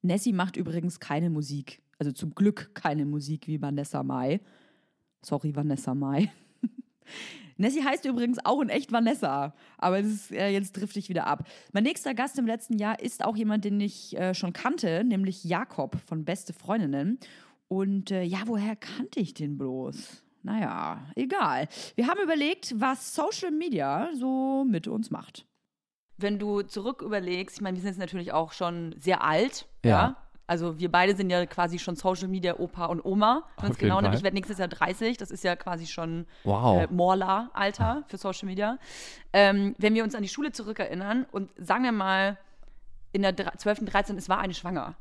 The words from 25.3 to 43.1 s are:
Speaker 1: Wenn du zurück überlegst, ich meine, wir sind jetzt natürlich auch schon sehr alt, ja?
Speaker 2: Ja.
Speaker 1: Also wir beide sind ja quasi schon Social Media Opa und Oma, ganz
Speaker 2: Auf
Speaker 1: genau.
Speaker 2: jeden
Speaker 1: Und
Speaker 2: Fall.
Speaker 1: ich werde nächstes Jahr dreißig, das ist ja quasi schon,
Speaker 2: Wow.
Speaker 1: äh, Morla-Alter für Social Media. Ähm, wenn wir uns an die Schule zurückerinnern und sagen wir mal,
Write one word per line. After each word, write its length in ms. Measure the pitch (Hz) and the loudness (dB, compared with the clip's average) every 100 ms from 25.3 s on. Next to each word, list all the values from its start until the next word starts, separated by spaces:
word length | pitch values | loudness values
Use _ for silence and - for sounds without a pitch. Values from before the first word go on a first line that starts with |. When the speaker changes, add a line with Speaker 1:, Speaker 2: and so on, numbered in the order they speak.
| - - _ _ _ _ _ _ - | -20 -20 _ _ _ _ _ _ -4
Speaker 1:
Wenn 220 | 202 208 | -2 0
du 240 | 208 202 | 0 -2
zurück 400 | 202 214 214 269 | -2 -4 -4 -4
überlegst, 540 | - 208 180 180 190 - | -4 -2 -2 -4 -4 -6
ich 60 | |
meine, 140 | 202 185 | -4 -2
wir 60 | |
sind 80 | 196 | -4
jetzt 60 | 185 | -4
natürlich 340 | 180 185 175 | -6 -6 -2
auch 200 | 156 160 | 0 0
schon 420 | - 175 170 165 - | -2 -4 -4 -8 -4
sehr 240 | 180 180 | 0 2
alt, 440 | 151 156 254 - - - | 4 4 2 -2 -14 0
ja? 60 | 120 | 6
Speaker 2:
Ja. 260 | - 226 269 - - - | 6 6 0 -16 -18 -2
Speaker 1:
Also 320 | 170 170 156 | -2 0 -2
wir 140 | 175 | 4
beide 240 | 175 185 196 | 6 6 4
sind 140 | 190 | 4
ja 160 | 180 175 | 2 2
quasi 320 | - 175 170 | 0 0 0
schon 180 | - 170 | -4 0
Social 320 | 190 185 185 | 0 0 -2
Media 300 | 190 175 170 | 0 0 0
Opa 260 | 175 - | -4 -2
und 180 | 170 170 | -2 -2
Oma, 420 | - 196 214 269 330 - | 0 4 6 4 0 -4
ganz 140 | - | -2
Speaker 2:
Auf 60 | - | 2
Speaker 1:
genau. 160 | 208 | 4
Speaker 2:
jeden 100 | 190 | 6
Speaker 1:
Und 60 | 202 | 4
Speaker 2:
Fall. 80 | 104 | 4
Speaker 1:
ich 40 | |
werde 100 | 196 | 2
nächstes 240 | 196 185 196 | 0 -4 -4
Jahr 100 | 180 | -4
dreißig, 480 | - 185 190 226 247 | 2 0 2 0 -2
das 140 | 190 | -6
ist 120 | 185 | -2
ja 140 | 185 175 | -2 -2
quasi 300 | - 170 165 | -4 -6 -6
schon, 400 | - 165 165 170 - | -6 -4 -4 -8 -6
Speaker 2:
Wow. 380 | - 101 123 90 | 0 4 6 6
Speaker 1:
äh, 40 | 165 | 6
Morla-Alter 1120 | 180 175 190 185 196 240 - 196 208 220 269 285 | 4 6 4 4 2 0 0 0 2 0 0 -4
für 100 | 202 | -6
Social 260 | 196 185 196 | -6 -4 -4
Media. 320 | 185 208 254 - - - - - | -2 -2 -2 -8 -16 -16 -16 4
Ähm, 420 | 196 202 202 196 - | 8 10 8 2 4
wenn 160 | 208 | 4
wir 100 | 220 | 4
uns 100 | 220 | 2
an 80 | 233 | -2
die 60 | 196 | -6
Schule 240 | - 294 | -2 -4
zurückerinnern 720 | - 208 214 190 185 202 233 262 | -4 -8 -4 -4 -2 0 0 0
und 160 | 196 196 - | -4 -6 -10
sagen 260 | 175 208 | 0 2
wir 80 | 254 | 4
mal, 440 | 220 190 190 196 202 - - - - - - - | 2 2 4 2 0 -14 -20 -18 -16 -16 -16 -6